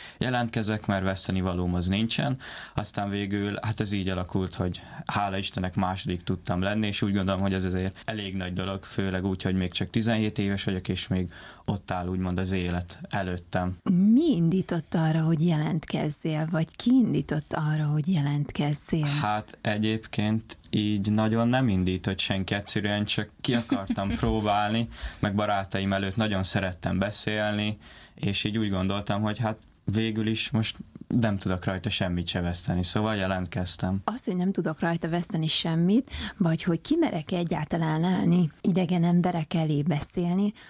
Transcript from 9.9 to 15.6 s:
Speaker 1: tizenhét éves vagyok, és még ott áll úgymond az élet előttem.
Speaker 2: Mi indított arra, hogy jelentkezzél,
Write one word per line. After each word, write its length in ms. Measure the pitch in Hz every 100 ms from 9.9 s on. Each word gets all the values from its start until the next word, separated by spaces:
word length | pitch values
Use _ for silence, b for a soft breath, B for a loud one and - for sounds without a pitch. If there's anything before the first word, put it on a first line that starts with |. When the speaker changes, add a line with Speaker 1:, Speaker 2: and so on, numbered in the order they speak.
Speaker 1:
tizenhét 480 | 117 110 110 107 104
éves 260 | 101 98
vagyok, 240 | - 92 -
és 200 | 92 -
még 240 | 92 87 B B B
ott 260 | - 98 -
áll 160 | 90 90
úgymond 320 | 92 92 90
az 140 | 92
élet 480 | 95 87 87 87 - -
előttem. 680 | 110 92 90 - 98 90 90 - 180 202
Speaker 2:
Mi 180 | 233 330
indított 640 | 180 165 185 - 170 -
arra, 280 | 175 160 160
hogy 240 | 160 165 175
jelentkezzél, 1000 | 156